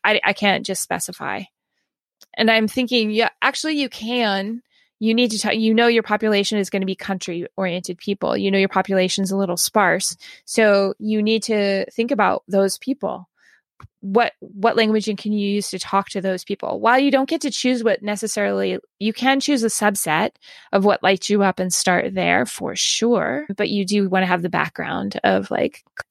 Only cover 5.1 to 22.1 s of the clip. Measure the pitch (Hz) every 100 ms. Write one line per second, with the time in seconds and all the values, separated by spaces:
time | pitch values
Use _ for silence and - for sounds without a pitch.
5.1 | 226 240 214 220 220 220 220 240 233 220
6.1 | 208 220 202 196 214 190 196 190 190 -
7.1 | 190 - 170 - - 190 180 180 175 -
8.1 | 196 - - 196 196 190 190 190 190 185
9.1 | - 190 196 196 175 - 214 185 175 -
10.1 | - - - - - 214 202 196 - 214
11.1 | 214 208 226 - 214 202 196 - - 233
12.1 | 233 190 - - 196 196 - - 277 190
13.1 | - 180 _ _ _ _ _ - _ 196
14.1 | 208 233 - - 202 220 - 220 214 208
15.1 | 196 208 208 202 202 - 185 - 196 196
16.1 | 196 190 185 - 196 - 202 214 254 277
17.1 | 269 269 320 294 - 254 254 226 - 202
18.1 | 208 220 214 202 196 196 185 - - 214
19.1 | 220 254 269 - 277 220 - 214 202 -
20.1 | 156 214 - - - - 196 202 - 190
21.1 | 190 - 208 196 185 185 - - 175 -